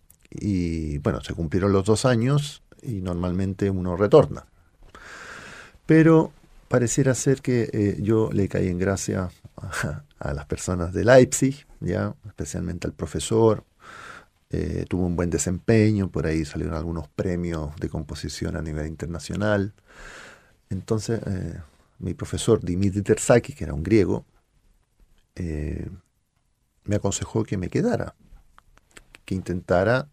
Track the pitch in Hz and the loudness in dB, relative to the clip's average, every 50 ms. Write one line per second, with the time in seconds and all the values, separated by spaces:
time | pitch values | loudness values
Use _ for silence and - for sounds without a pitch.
0 | _ _ _ _ _ _ - - - 104 98 90 87 82 82 80 80 76 73 71 | _ _ _ _ _ _ -12 -6 -2 -2 0 0 0 -2 -2 -4 -4 -4 -4 -2
1 | - - 69 - - - - - 85 76 - 90 95 101 98 98 95 107 107 - | -2 -2 -2 -2 -4 -8 -6 -6 -4 -2 0 2 2 4 4 4 4 2 2 2
2 | - 127 123 113 117 131 147 147 147 143 - - _ _ _ - - - 107 95 | 4 2 2 2 2 2 0 0 -2 -4 -8 -16 _ _ _ -16 -10 -8 -8 -6
3 | 92 90 87 87 90 90 90 92 95 98 98 - 101 98 95 92 90 90 87 90 | -4 -4 -2 -2 -2 -2 -2 -2 -2 -2 -2 0 0 0 0 -2 -2 -2 0 0
4 | 104 101 - 170 170 143 - - - _ _ _ _ _ _ _ - - - - | 4 6 8 8 6 6 0 -10 -14 _ _ _ _ _ _ _ -20 -20 -20 -20
5 | - - - - - - - - - - - - - - - - _ - 156 160 | -20 -20 -18 -18 -18 -18 -18 -18 -18 -18 -18 -20 -20 -20 -20 -6 _ 4 6 8
6 | 156 165 160 160 - - - - _ _ _ - - - - 123 120 113 - 147 | 8 8 8 6 6 2 -2 -12 _ _ _ -20 -4 -2 0 2 2 2 2 2
7 | 131 131 123 - - 139 131 135 - 131 123 120 110 - - 110 101 101 - - | 2 2 2 2 2 2 2 2 0 0 0 2 0 0 0 2 2 2 2 0
8 | 104 101 113 110 110 - 98 104 95 92 - 95 92 92 87 87 95 98 95 - | 0 2 2 4 2 2 2 0 0 0 0 0 0 0 0 0 0 0 0 0
9 | - - 101 98 92 90 - _ - - _ - - 95 - - - - 73 - | -2 -2 -2 -2 -4 -6 -8 _ -20 -20 _ -14 -12 -10 -6 -6 -6 -6 -6 -8
10 | - _ _ _ - 69 73 73 73 - - - - - 92 90 85 85 92 92 | -12 _ _ _ -6 -6 -6 -6 -6 -6 -6 -4 -2 -2 -2 -2 -2 -2 -2 0
11 | 92 113 131 131 131 - - - 135 135 139 - - - - - 101 87 92 98 | 4 8 8 8 8 8 4 2 0 0 0 -4 -10 -20 -14 -8 -4 -2 -2 -2
12 | 101 104 - - - 104 - - 82 - - 90 87 87 90 90 - - - - | -2 -4 -6 -10 -16 -16 -12 -10 -10 -8 -6 -6 -6 -6 -6 -6 -8 -8 -8 -8
13 | - - - 82 - - 113 113 113 110 107 - - _ _ _ - - - - | -8 -6 -6 -6 -4 0 2 4 4 4 4 2 -2 _ _ _ -20 -20 -20 -18
14 | - - - - - _ _ _ _ _ - 85 82 80 82 87 87 - 101 90 | -18 -18 -20 -20 -20 _ _ _ _ _ -6 -4 -4 -4 -4 -6 -4 -4 -2 -2
15 | 90 87 87 82 87 85 82 82 - 90 90 87 - - 113 110 107 110 107 101 | -2 -2 -2 -2 -2 0 -2 -2 -2 -2 -4 -2 2 4 4 6 6 4 4 2
16 | 95 87 - 85 78 80 80 80 78 73 - 82 80 80 82 80 80 85 82 82 | 0 -2 -2 -2 -2 0 0 -2 -2 -4 -6 -6 -6 -4 -4 -6 -6 -6 -6 -8
17 | 76 - _ - - 95 90 87 87 85 82 80 76 76 78 - - 76 - 78 | -8 -8 _ -6 -4 -2 -2 -2 -2 -4 -4 -4 -6 -8 -8 -8 -8 -6 -6 -8
18 | 76 - 73 - - 73 - - 87 85 82 80 78 80 76 76 78 78 80 73 | -8 -8 -10 -10 -10 -10 -8 -6 -6 -6 -6 -6 -6 -6 -6 -6 -6 -8 -8 -10
19 | 85 82 85 82 - - 85 92 104 107 104 101 95 104 - _ _ _ - - | -10 -10 -10 -10 -10 -8 -6 -2 0 2 2 0 0 -2 -6 _ _ _ -20 -20
20 | - - - - - - - - _ _ _ _ _ - 95 92 - - 113 107 | -20 -20 -20 -20 -20 -20 -20 -20 _ _ _ _ _ -10 -10 -8 -4 -4 -4 -2
21 | - - 113 104 104 98 98 92 90 82 85 87 80 - _ _ _ _ _ - | -2 -2 -4 -4 -4 -4 -6 -4 -6 -8 -10 -12 -14 -18 _ _ _ _ _ -8
22 | - 90 87 - - - - - - - 113 110 - 87 85 92 101 98 92 101 | -8 -8 -6 -6 -6 -6 -6 -2 2 4 4 4 2 0 -2 0 0 0 0 0
23 | 98 - 107 - - - 123 120 - - - - 87 78 71 73 80 87 110 107 | 2 2 2 2 4 4 4 4 4 0 -6 -8 -8 -6 -6 -4 0 4 4 4
24 | 90 90 104 110 - _ _ _ _ _ _ _ _ _ _ _ _ _ _ _ | 4 4 0 -2 -4 _ _ _ _ _ _ _ _ _ _ _ _ _ _ _
25 | _ _ _ _ _ _ _ - 90 82 78 76 76 73 73 76 - - 90 90 | _ _ _ _ _ _ _ -8 -8 -6 -6 -4 -6 -6 -6 -8 -8 -10 -12 -16
26 | - _ _ _ _ _ _ _ _ _ _ _ _ _ _ _ _ 101 104 104 | -18 _ _ _ _ _ _ _ _ _ _ _ _ _ _ _ _ -2 -2 0
27 | - 98 98 - 98 - - 110 107 - 107 95 90 - - - 196 247 - - | 0 -2 -2 -4 -6 -4 -2 -2 -2 -2 -4 -4 -4 -2 -2 0 0 0 0 -2
28 | - - - _ _ _ - - - _ _ _ _ _ _ _ _ _ _ - | -4 -6 -12 _ _ _ -20 -20 -20 _ _ _ _ _ _ _ _ _ _ -20
29 | - _ - - _ - 95 92 87 - 87 87 - - 92 87 95 107 123 131 | -20 _ -20 -20 _ -6 -4 -4 -4 -4 -6 -6 0 2 4 4 4 4 2 0
30 | 143 - | -2 -6